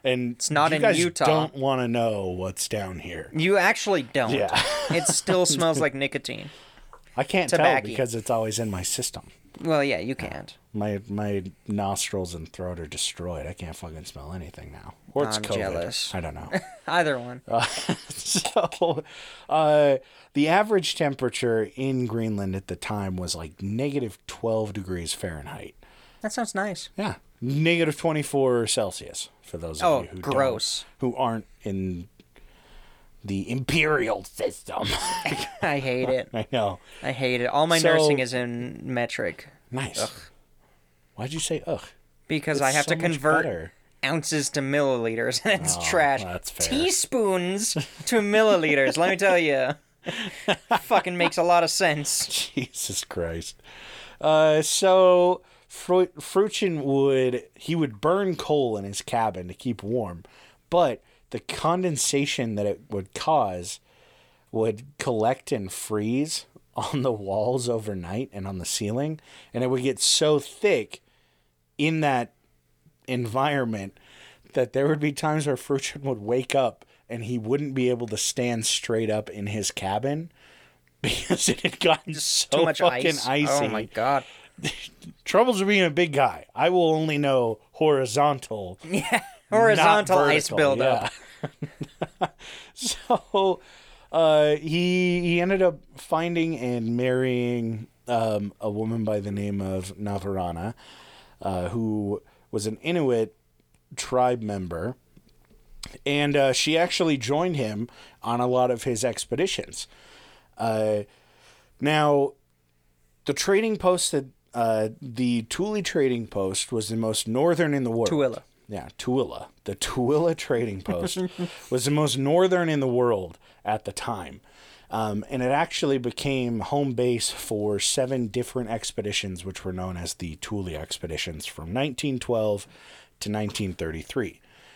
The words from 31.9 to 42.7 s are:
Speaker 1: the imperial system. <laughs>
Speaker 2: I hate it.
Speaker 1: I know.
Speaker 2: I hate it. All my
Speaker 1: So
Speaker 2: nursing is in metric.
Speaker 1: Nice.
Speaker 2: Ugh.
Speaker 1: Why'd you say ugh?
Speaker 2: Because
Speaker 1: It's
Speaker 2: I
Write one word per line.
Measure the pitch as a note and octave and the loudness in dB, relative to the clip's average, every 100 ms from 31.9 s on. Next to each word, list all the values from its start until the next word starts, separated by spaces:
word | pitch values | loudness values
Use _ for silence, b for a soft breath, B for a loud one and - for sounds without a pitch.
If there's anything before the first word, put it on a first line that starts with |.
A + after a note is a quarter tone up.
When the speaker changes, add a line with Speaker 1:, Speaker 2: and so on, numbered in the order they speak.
| F2 F#2 - _ b b b b b b b b - | -6 -10 -20 _ b b b b b b b b -16
Speaker 1:
the | G2+ G2 - | -6 -4 -4
imperial | B2+ B2+ E3 D3+ D3 B2 G2 | -4 0 2 2 2 0 -4
system. | - - - - - - | -6 -6 -6 -6 -10 -6
<laughs> | - - A5 A#5 - - - - | -4 -4 -4 -4 -4 -4 -6 -6
Speaker 2:
I | F3 C#3+ | -2 -2
hate | C3 B2 B2+ | -2 -2 0
it. | B2+ - | -2 -2
Speaker 1:
I | A2+ G#2+ | -6 -4
know. | B2+ G2+ F2+ B B | -2 -2 -4 B B
Speaker 2:
I | C#3 | -8
hate | B2+ C3 B2 | -4 -2 0
it. | A#2+ | 0
All | C#3+ D#3+ | 2 2
my | E3 | 4
Speaker 1:
So | E3 | 4
Speaker 2:
nursing | D#3+ D3+ C#3+ | 6 4 2
is | B2+ | 0
in | B2+ B2 A#2+ B2 - | -2 -4 -6 -8 -10
metric. | - B2 A#2 - G2 - - - _ | -6 -4 -4 -4 -6 -6 -16 -20 _
Speaker 1:
Nice. | B2+ B2+ - | -8 -6 -4
Speaker 2:
Ugh. | A2 - - _ _ _ _ _ _ _ _ - | -4 -6 -20 _ _ _ _ _ _ _ _ -10
Speaker 1:
Why'd | B2+ | -8
you | D#3+ | -6
say | - D#3 - | -4 -4 -4
ugh? | D3+ - - _ _ - | -6 -8 -20 _ _ -6
Speaker 2:
Because | D#3+ D3+ C#3+ | -4 -2 0
Speaker 1:
It's | |
Speaker 2:
I | C3+ | 2